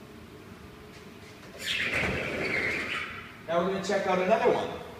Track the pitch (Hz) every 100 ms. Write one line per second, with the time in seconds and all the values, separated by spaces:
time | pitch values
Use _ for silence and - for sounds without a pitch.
0 | - - - - - - - - - -
1 | - - - - - - - - - -
2 | - - - - - - - - - -
3 | - - - - - 170 185 190 196 190
4 | 190 180 185 220 - - - - -